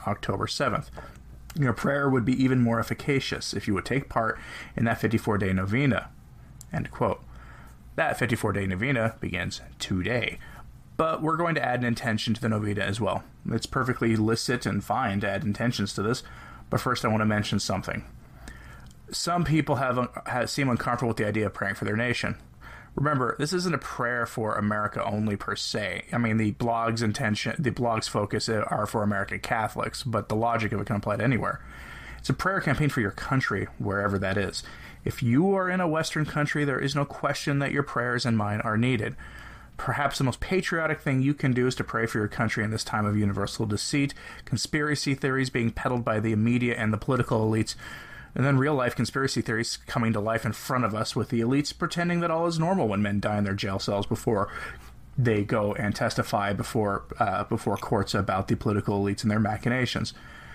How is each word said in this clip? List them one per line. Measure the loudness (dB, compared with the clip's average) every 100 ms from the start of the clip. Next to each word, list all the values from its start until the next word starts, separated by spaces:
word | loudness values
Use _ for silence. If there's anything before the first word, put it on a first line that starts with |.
| -4
October | -4 -2 -2 -2
seventh. | 0 0 0 -4 -12 -14 -16 -18 -18 -10
Your | 0 2
prayer | 2 2 2 4
would | 4 4
be | 4
even | 4 6
more | 4 4
efficacious | 0 -4 0 0 0 -4 -4
if | -4 0
you | 0
would | 2
take | -2 0
part | 0 0 -2 -8 -14 -8 0
in | 0
that | 2
fifty-four | 2 2 2 2
day | 2
novena." | 2 2 2 4 2 -2 -18 -20 -20 -20 -18 -8
End | -6 -6
quote. | -2 0 0 -8 -18 -18 -18 -18 -20 -10 -2
That | 0 2
fifty-four | 2 2 2
day | 0 0
novena | 0 2 2 2 0
begins | -4 -2 -4 -6 -12 -10
today. | -2 0 0 0 0 -4 -14 -16 -18 -20 -16 0
But | 0 2
we're | 0 2
going | 2
to | 2
add | 2 2
an | 2
intention | 0 0 0 0
to | 0
the | 2
novena | 0 0 0
as | 0 0
well. | 0 0 -4 -10 -2
It's | -2 0
perfectly | -2 0 2 2 4
licit | 4 2 0 0 0
and | -2
fine | 0 0 2 0
to | 0
add | -2
intentions | -2 0 0 0 -2
to | 0
this, | 0 0 -4 -16 -16 -16 -4
but | -2
first | 0 0 2
I |
want | 2
to | 4
mention | 2 2 0
something. | 0 -2 -2 -6 -8 -18 -20 -18 -16 -16 -18 -18 -18 -20 -10
Some | -6 0 2
people | 4 4 4 2
have, | 2 0
uh, | 0 -4 -4
have, | -2 -2
seem | 0 2
uncomfortable | 2 0 0 0
with | 0
the | 0
idea | 2 0
of | -2
praying | -4
for | -2 -2
their | 0
nation. | 0 0 -2 -6 -10 -20 -18 -18 -8
Remember, | -2 2 2 2 0
this | 0
isn't | 0 0
a | -2
prayer | -4 -4 -2 0 -2
for | -2 -2
America | 2 2 2 -2 -2
only | -2 0 0 0
per | -2 -4
se. | -2 -2 -2 -4 -2
I | 0
mean, | 2 4
the | 2
blog's | 2 0 2 2 2
intention, | 0 2 0 0 -2 0
the | -2
blog's | 0 0 0 0
focus | 0 0 0 0
are | 0 0 0 0
for | 2
American | 2 0 -2 -4
Catholics, | -2 0 0 -2 -6 -4
but | -2 -2 0
the | 0
logic | 2 2 0
of | -2
it | 0
can | -2
apply | 0 0
to |
anywhere. | 2 2 0 -6 -10 -16 -16 -16 -14 -12
It's | -2
a | 0
prayer | 2 0
campaign | 0 2 0
for | 2
your | -2
country, | -2 0 0 2 -2 -4 -4
wherever | -2 0 2 2
that | 0 0
is. | -2 -4 -10 -16 -18 -8
If | -6 -2
you | 2 4 4 2
are | 2
in | 0
a | 2
Western | 0 0 -2 -2
country, | 0 0 2
there | 0 0
is | 0 0
no | -2
question | -2 -2 -2 0 0
that | 2
your | 0
prayers | 0 0 0 2 2
and | 2
mine | 2 0
are | 2 4
needed. | 4 2 0 -6 -14 -14 -16 -18 -18 -6
Perhaps | -2 0 0 2
the |
most | 0 0
patriotic | 0 0 0 0 0 0
thing | 0 2
you | 2
can | 2 2
do | 4 2
is | 2
to |
pray | -2 0 0
for | 0
your | -2
country | 0 0 2
in | 0
this | -2
time | -2 0 2
of | 4
universal | 2 2 -2 -2 -2
deceit, | 0 0 0 0 -2 -14 -14 -4
conspiracy | -4 -2 0 0 0 0 0
theories | 2 2 0
being | 0 0
peddled | 0 -2 0 0
by | 0
the | 2 2
media | 4 4 2 0
and | 0
the | 0
political | 0 0 2 2 2
elites, | 2 0 -4 -12 -14 -14 -16 -8 0
and | 4
then | 4
real-life | 4 4 2 0
conspiracy | -2 0 0 0
theories | 0 0 -2 -6 -4
coming | 0 2
to | 2
life | 0 0 -2
in |
front | -6 -2 0 0
of |
us | 0 -2 -2
with | 0
the | 0
elites | 2 2 0 -2
pretending | -4 0 0 2
that | 2
all | 2 2
is | 2
normal | 2 2 2
when | 2
men | 2 2
die | 2 2
in |
their | 0 0
jail | -2 -2
cells | 0 0 0
before | -2 2 2 0 -4 -10 -12 -16 -18 -8 0
they | 4 4
go | 2 2 2
and | 0 -2 0
testify | 0 0 0 2 0
before, | -2 0 0 2 0 -4 0
uh, | 0 2 0
before | -2 0 -2
courts | 0 0 2
about | 0 2 0 0
the | 0
political | 2 0 2 2
elites | 2 2
and | 2
their | 2
machinations. | 2 0 0 0 0 -2 -4 -8 -18 -18 -18